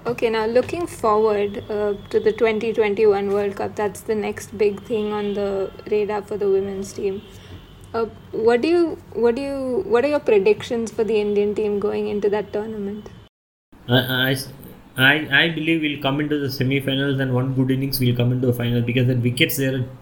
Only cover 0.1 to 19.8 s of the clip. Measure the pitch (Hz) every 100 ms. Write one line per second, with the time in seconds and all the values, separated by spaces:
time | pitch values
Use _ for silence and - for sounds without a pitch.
0.1 | 240 233 220 220 247 247 339 339 - 226
1.1 | 214 220 202 202 202 - 208 208 202 -
2.1 | 220 208 208 226 214 226 214 208 202 214
3.1 | 196 202 202 202 196 208 208 208 180 -
4.1 | 214 208 208 - 202 208 196 - 220 208
5.1 | 208 208 196 202 196 190 - - 214 202
6.1 | 214 - 208 202 196 196 190 196 - 202
7.1 | 196 - - - - - - - 226 220
8.1 | - - 214 226 240 302 349 330 - -
9.1 | 214 233 233 277 277 262 240 - 233 285
10.1 | 294 - 427 220 208 - 233 220 - 214
11.1 | 214 208 208 208 208 208 208 208 214 208
12.1 | 208 208 208 202 208 220 220 202 214 214
13.1 | - - _ _ _ _ - - 127 123
14.1 | 127 131 135 - - - - - - 131
15.1 | 151 135 139 165 156 156 165 151 139 135
16.1 | 143 147 147 139 - 127 139 143 135 143
17.1 | 135 131 123 135 131 127 131 135 135 123
18.1 | 123 120 127 127 120 120 120 113 127 123
19.1 | 123 123 120 160 - 135 131